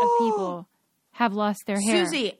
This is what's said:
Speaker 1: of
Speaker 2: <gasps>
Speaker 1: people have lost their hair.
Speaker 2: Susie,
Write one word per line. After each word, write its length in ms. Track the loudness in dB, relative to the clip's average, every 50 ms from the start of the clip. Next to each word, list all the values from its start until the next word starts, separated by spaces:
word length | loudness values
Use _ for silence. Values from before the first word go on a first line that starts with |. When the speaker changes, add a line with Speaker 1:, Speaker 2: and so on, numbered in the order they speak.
Speaker 1:
of 80 | 4 4 4
Speaker 2:
<gasps> 60 | 2
Speaker 1:
people 480 | 2 2 0 0 -2 -4 -6 -8 -12 -18 _ _ _ _ _ _ _ _
have 220 | _ -2 -2 0 0
lost 300 | 0 -2 -2 -2 -4 -4
their 160 | -4 -4 -2
hair. 240 | 0 2 2 2 2
Speaker 2:
Susie, 260 | 0 0 -2 -2 -4 -6